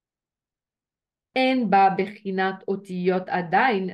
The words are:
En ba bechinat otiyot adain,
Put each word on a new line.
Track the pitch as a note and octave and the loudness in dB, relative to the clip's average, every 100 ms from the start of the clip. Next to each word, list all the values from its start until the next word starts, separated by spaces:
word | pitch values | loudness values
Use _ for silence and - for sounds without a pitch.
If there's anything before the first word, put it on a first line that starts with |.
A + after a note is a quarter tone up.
| _ _ _ _ _ _ _ _ _ _ _ _ _ | _ _ _ _ _ _ _ _ _ _ _ _ _
En | C4 C4 C4 G#3+ | -2 0 0 2
ba | G3 G3 | 4 4
bechinat | F#3+ F#3+ - G3 F#3+ F#3+ F#3+ | 2 -4 -8 -6 -4 -4 -4
otiyot | - G3 F#3+ F#3 F3+ F#3 F#3 | -6 -6 -6 -4 0 0 -2
adain, | F3+ E3+ F#3+ B3+ G3 F#3 | -4 0 2 2 0 -4